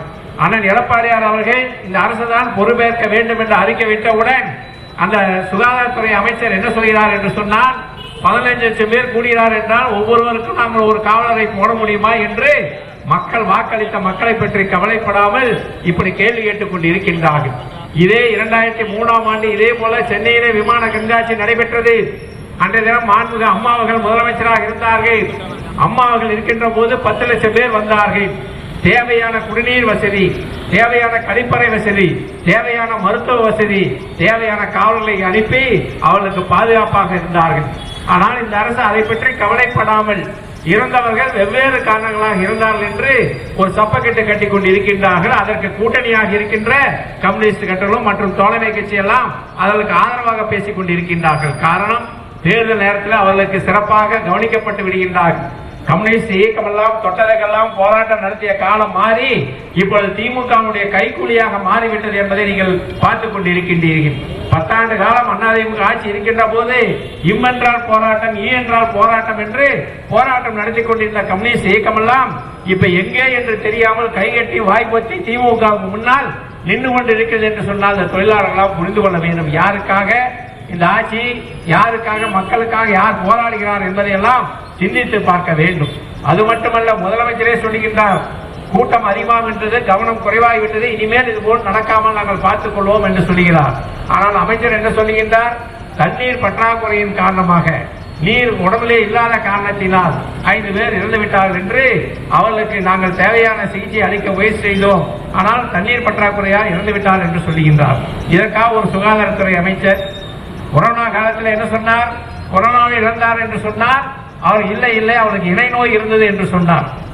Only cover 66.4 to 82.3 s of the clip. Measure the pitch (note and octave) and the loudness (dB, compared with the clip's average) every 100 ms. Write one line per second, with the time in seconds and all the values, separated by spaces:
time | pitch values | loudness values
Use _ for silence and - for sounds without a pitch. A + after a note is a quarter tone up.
66.4 | A3 A3+ A#3 B3 G#3 C3+ - - D#3 A3 | 2 0 0 0 0 -2 -8 -2 0 2
67.4 | B3 B3 A#3+ A#3+ A#3+ G#3+ A3 A3 A3+ G#3 | 2 2 0 0 2 2 2 0 -2 -2
68.4 | A3+ B3+ A#3 A#3 - G3+ A3+ A3+ - G#3 | -2 -2 0 0 0 2 2 2 -2 -6
69.4 | G#3 B3 C#4+ A#3 - - - G#3+ C4 B3 | -4 0 0 0 -6 -12 0 2 2 0
70.4 | B3 G#3+ G#3+ A3+ A3+ A3 G#3+ G#3 F#3+ F#3+ | -2 -4 -4 -2 0 0 -2 -2 -2 -2
71.4 | A#3 A3+ F#3+ G#3 G#3 A3 A3 C4 B3+ D3 | 0 0 2 2 2 2 2 2 0 -4
72.4 | - - F#3 F#3+ G3 F3+ G#3+ B3+ C4 B3 | -12 -10 -2 0 2 2 0 -2 0 0
73.4 | A#3 G#3+ A3 A3+ A3+ A3+ A#3 G3 G#3+ A#3+ | -2 -4 -2 0 2 2 -2 -2 -2 -2
74.4 | A#3 A#3 G3+ G#3+ A3+ A3+ A3+ - - A#3+ | -2 -2 2 2 2 -2 -2 -6 -4 0
75.4 | B3 A3+ A3 G3+ F#3+ G#3 A#3+ C#4 A#3 - | 2 4 2 2 -2 -2 2 2 0 -8
76.4 | - - E3+ A3+ B3+ B3 A#3 A3 A3+ A3+ | -14 -10 -4 -2 0 0 2 2 0 0
77.4 | G#3+ G#3 G3 G3+ G3+ G3 E3+ F#3 G#3 G#3+ | 0 -2 -4 0 0 0 0 2 2 2
78.4 | F#3+ F3+ G3 E3+ F#3 G#3+ G3 E3+ E3 E3 | 2 0 0 0 -2 0 2 2 0 -2
79.4 | D3+ D3+ F#3+ G3 - G3 G3 A#3 B3 - | -2 0 0 0 -2 0 2 0 0 -6
80.4 | - - - F3 E3+ G#3+ - A3 A#3+ A#3+ | -14 -16 -10 0 2 2 0 -4 -4 -6
81.4 | - - E3+ D#3+ A3+ A3+ A3+ G#3+ - | -10 -8 0 2 2 0 -4 -4 -2